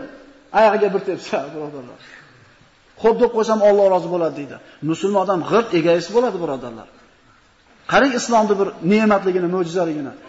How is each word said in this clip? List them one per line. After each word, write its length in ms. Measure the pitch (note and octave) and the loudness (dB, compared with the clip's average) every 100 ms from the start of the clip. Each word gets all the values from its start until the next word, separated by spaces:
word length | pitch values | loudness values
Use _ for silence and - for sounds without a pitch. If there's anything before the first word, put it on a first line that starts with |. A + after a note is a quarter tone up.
| - - - - _ | -8 -18 -20 -20 _
Oyog'iga 360 | F#3+ A3 G3+ G3+ | 2 4 4 0
bir 120 | F#3+ | -2
tepsa, 360 | F#3 E3 - F#3+ C#3 | -4 -8 -6 -8 -6
birodarlar. 540 | D3+ D3 C#3+ B2 - - - - - _ _ _ _ _ - | -10 -12 -14 -18 -20 -20 -20 -20 -20 _ _ _ _ _ -2
"Xo'p 160 | A3 A3 | 0 2
deb 140 | A#3+ | 2
qo'ysam 280 | A3 G#3+ A3 | 0 0 2
Alloh 260 | G#3 G3+ G3 | 4 6 4
rozi 220 | F#3 E3+ | 2 0
bo'ladi", 260 | F3 D#3+ D3 | -2 -2 -4
deydi. 220 | C#3+ A2+ - - | -12 -16 -20 -8
Musulmon 420 | D3 D#3+ G3 G3+ | -6 -2 -2 0
odam 180 | F#3 F#3 | 0 -2
g'irt 280 | C3+ G3 A3+ | 0 0 0
egoist 380 | F3 D#3+ F3 E3+ | 0 2 0 0
bo'ladi, 260 | A3 B3 F#3 | 0 0 -2
birodarlar. 500 | E3 C3 A#2+ A2+ G2+ _ _ _ _ _ _ _ _ _ - | -6 -8 -10 -16 -20 _ _ _ _ _ _ _ _ _ 0
Qarang 240 | F#3 C4+ | 2 2
islomni 420 | A#3+ - A#3 G#3 G3 | 0 0 2 2 0
bir 120 | G3 - | -2 -2
ne'matligini, 680 | E3 G#3+ G#3+ G3+ F#3+ F3+ E3+ | 0 2 4 2 2 0 0
mo'jizaligini. 680 | F#3 E3+ F3+ E3 D3+ C3+ - | -2 -2 -2 -4 -4 -10 -14